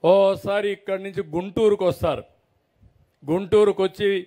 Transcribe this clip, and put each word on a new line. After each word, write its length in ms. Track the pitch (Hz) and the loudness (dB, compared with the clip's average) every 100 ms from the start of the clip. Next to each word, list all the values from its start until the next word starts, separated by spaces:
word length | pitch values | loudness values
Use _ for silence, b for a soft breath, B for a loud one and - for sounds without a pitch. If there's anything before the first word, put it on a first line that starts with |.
ఓసారి 640 | 160 196 196 196 208 202 202 196 | 4 4 4 0 -4 -2 -2 -6
ఇక్కడి 240 | - 196 196 | -6 -6 -6
నుంచి 160 | 190 165 160 | -10 -8 -8
గుంటూరుకు 500 | 190 196 220 208 180 | -6 0 2 2 0
వస్తారు, 380 | - 170 127 - _ _ _ _ _ _ _ _ _ | 0 -4 -4 -10 _ _ _ _ _ _ _ _ _
గుంటూరుకు 600 | 143 170 196 214 208 196 190 | -4 -4 2 2 2 2 -2
వచ్చి 240 | 190 208 196 | -2 -2 -2